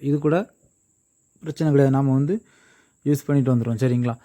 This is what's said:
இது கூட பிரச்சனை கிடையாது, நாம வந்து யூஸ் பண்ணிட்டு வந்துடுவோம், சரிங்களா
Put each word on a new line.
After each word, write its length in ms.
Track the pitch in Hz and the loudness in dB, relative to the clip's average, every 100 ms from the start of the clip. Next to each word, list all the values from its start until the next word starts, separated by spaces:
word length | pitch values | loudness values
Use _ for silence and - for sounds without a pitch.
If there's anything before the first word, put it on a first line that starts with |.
இது 160 | 139 147 | -4 -2
கூட 180 | 147 170 226 _ _ _ _ _ _ _ _ _ | 0 -2 -4 _ _ _ _ _ _ _ _ _
பிரச்சனை 240 | 160 147 156 | -12 -4 2
கிடையாது, 260 | 139 139 135 | 4 4 2
நாம 180 | 139 | 0
வந்து 200 | 131 143 214 - _ _ _ _ _ | 0 0 -4 -8 _ _ _ _ _
யூஸ் 220 | 143 143 - | -4 -2 0
பண்ணிட்டு 260 | 143 131 | 0 2
வந்துடுவோம், 280 | 120 117 110 | 0 0 -2
சரிங்களா 320 | 127 123 120 117 | 0 0 -2 -6